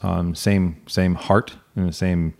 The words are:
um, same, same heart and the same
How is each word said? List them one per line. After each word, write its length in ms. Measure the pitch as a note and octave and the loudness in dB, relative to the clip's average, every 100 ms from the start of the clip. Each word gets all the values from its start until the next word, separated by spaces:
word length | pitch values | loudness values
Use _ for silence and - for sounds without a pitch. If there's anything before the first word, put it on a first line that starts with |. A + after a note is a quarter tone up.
um, 340 | F#2+ F2 F2 | -4 -2 -2
same, 460 | E2+ G#2+ G2 F2+ E2 - | -2 0 2 2 -4 -6
same 280 | - F#2 F2 | 0 0 0
heart 380 | - G2+ - - _ - | 2 2 0 -10 _ -4
and 100 | F2+ | -4
the 60 | |
same 400 | - F#2 F2 D#2+ | -2 0 0 -2